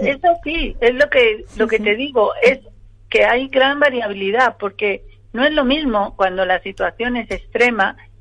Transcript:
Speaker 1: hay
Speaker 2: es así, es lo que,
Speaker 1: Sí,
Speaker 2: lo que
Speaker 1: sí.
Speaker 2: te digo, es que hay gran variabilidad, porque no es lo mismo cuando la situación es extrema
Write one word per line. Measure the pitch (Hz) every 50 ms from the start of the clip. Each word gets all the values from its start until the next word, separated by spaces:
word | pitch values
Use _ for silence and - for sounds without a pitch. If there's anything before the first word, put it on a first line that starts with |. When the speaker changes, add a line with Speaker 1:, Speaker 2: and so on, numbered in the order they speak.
Speaker 1:
hay | 214 233
Speaker 2:
es | 277 269 -
así, | 349 339 339 - 294 320 330 294 - - -
es | 240 233 254
lo | 247 294 285
que, | - 254 240 226 214 220 - -
Speaker 1:
Sí, | - -
Speaker 2:
lo | 233 233
que | 220 220
Speaker 1:
sí. | 214
Speaker 2:
te | 208 208
digo, | 226 269 294 262 240 208 - - -
es | 226 247 269 262 - - - - - - - - - -
que | - 220 208
hay | 214 233 247 269 269
gran | 269 262 262 269 285 294
variabilidad, | 285 285 254 240 226 208 202 196 196 190 202 240 262 233 247 -
porque | 208 196 196 - 214 208 190 - - - - - - - -
no | 226 262
es | 302 311
lo | 302 269
mismo | 247 269 311 311 269 220 208 202 226 -
cuando | - 196 190 180 185 190
la | 180 185 175
situación | - 196 196 - 190 180 - - 233 247 247 240
es | 214 -
extrema | 196 180 - - - - 240 247 240 208 190 208 - - - - - -